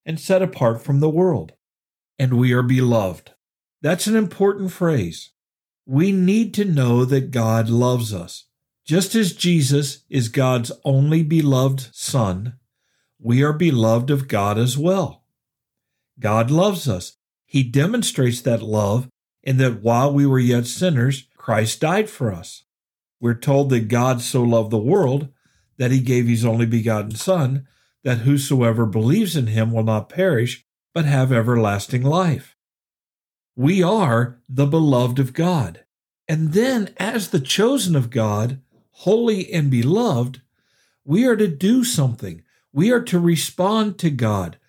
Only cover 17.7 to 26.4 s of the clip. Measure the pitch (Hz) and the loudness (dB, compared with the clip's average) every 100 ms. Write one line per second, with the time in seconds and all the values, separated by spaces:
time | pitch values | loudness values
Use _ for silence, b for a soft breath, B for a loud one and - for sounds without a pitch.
17.7 | 135 165 240 - - 127 120 127 117 107 | 0 0 0 -2 0 -2 0 -2 -4 -2
18.7 | 107 101 117 131 _ _ _ 135 131 131 | -2 0 -2 -4 _ _ _ -2 0 0
19.7 | 107 110 117 143 143 139 131 123 120 120 | 0 0 2 2 2 2 2 2 2 -2
20.7 | - 180 135 127 135 - _ - 110 110 | -4 -2 0 0 -2 -10 _ -2 -2 -2
21.7 | - 160 196 214 - 117 87 - - _ | -2 0 0 -2 -4 -6 -6 -14 -20 _
22.7 | _ _ _ _ _ 117 117 143 139 139 | _ _ _ _ _ -4 -2 0 2 2
23.7 | 120 107 120 127 127 - 127 120 117 107 | 0 0 0 0 -2 -2 -2 2 0 0
24.7 | 113 117 202 135 143 143 - _ _ _ | -2 2 2 2 -2 -6 -14 _ _ _
25.7 | - 123 131 123 123 120 117 | -4 0 0 2 0 2 2